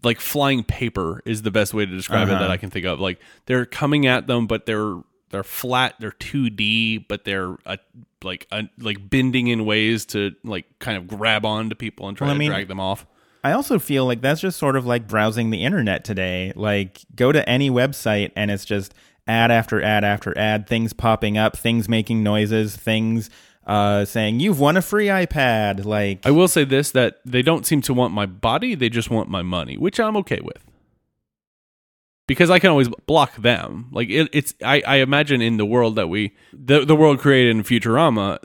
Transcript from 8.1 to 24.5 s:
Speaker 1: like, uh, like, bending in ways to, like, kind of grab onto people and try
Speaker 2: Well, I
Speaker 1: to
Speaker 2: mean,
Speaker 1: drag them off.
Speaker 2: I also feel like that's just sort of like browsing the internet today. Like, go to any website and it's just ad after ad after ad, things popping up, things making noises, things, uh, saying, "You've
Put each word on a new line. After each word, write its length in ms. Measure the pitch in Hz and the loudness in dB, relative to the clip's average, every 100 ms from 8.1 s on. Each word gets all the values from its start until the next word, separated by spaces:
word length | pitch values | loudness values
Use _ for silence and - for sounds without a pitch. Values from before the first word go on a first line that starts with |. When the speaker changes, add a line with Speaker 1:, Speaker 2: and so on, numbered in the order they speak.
| _ | _
Speaker 1:
like, 240 | 92 92 - | -12 -12 -10
uh, 120 | 104 104 - | -10 -10 -8
like, 320 | 113 101 98 | -8 -8 -2
bending 340 | 135 127 127 120 | 0 2 2 2
in 160 | 113 | 0
ways 420 | 107 107 107 113 - | 0 2 2 0 -2
to, 260 | 104 101 - | -4 -4 -6
like, 220 | 113 92 - - | -10 -10 -12 -12
kind 180 | 123 98 | -8 -8
of 80 | 90 | -8
grab 380 | 104 113 107 107 | -4 0 0 0
onto 300 | 107 110 110 | -2 -4 -8
people 320 | 110 - 98 | -12 -10 -12
and 100 | 101 | -6
try 80 | 143 | -2
Speaker 2:
Well, 60 | |
I 40 | 143 | 0
Speaker 1:
to 40 | |
Speaker 2:
mean, 100 | 151 | -2
Speaker 1:
drag 180 | 98 95 | -2 -6
them 120 | 95 | -6
off. 260 | 95 101 - _ _ _ | -4 -4 -8 _ _ _
Speaker 2:
I 80 | 139 | -2
also 260 | 220 277 202 | 0 0 -2
feel 300 | - 135 127 | 0 0 0
like 140 | 117 | 0
that's 200 | 135 156 | -2 -2
just 160 | 190 - | -4 -2
sort 180 | 143 135 | 0 0
of 120 | 123 | 0
like 200 | 120 107 | -2 0
browsing 440 | 107 110 113 113 | 0 0 0 -2
the 120 | 104 | -2
internet 400 | 123 110 107 85 | -2 0 0 -2
today. 480 | - 95 92 92 92 - | -4 -4 -4 -4 -6 -4
Like, 460 | 107 101 95 - _ - | -2 -2 -2 -10 _ 0
go 160 | 123 | 2
to 160 | 151 - | 4 2
any 220 | 127 139 | 2 2
website 600 | 123 135 139 113 104 98 98 | 2 0 -2 -2 -2 -2 -2
and 140 | 104 | -2
it's 160 | 98 - | -4 -4
just 280 | 104 95 _ _ _ - | -4 -4 _ _ _ -2
ad 240 | 113 117 | 2 4
after 320 | 117 107 107 | 4 2 0
ad 200 | 95 107 | 2 2
after 320 | 104 101 101 - | 2 0 -4 -2
ad, 320 | 107 107 104 | -2 -2 -2
things 260 | 117 113 | -4 -4
popping 440 | - 117 110 107 107 | -2 0 0 0 2
up, 180 | 110 - | 0 0
things 300 | 117 117 101 | 0 0 0
making 320 | 113 107 113 | 0 0 0
noises, 520 | 104 107 104 110 107 - | 0 0 2 0 -2 -4
things, 540 | 113 110 110 113 104 - _ _ - | -2 0 0 -2 -6 -14 _ _ -2
uh, 400 | 104 101 101 101 | 0 2 2 0
saying, 340 | 113 107 117 | -2 0 0
"You've 200 | 196 | 0